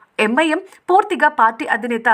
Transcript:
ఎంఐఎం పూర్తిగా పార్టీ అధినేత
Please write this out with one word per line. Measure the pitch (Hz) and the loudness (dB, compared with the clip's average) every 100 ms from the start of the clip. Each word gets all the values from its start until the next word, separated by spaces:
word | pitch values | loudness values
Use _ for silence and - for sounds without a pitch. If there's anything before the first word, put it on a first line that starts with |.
| _ - 214 | _ -4 0
ఎంఐఎం | 247 320 320 - - - | 0 0 -2 -6 -20 0
పూర్తిగా | 370 392 330 302 294 | 2 2 0 -2 2
పార్టీ | 226 226 302 226 | 0 0 -4 -4
అధినేత | 233 233 233 | -2 -4 0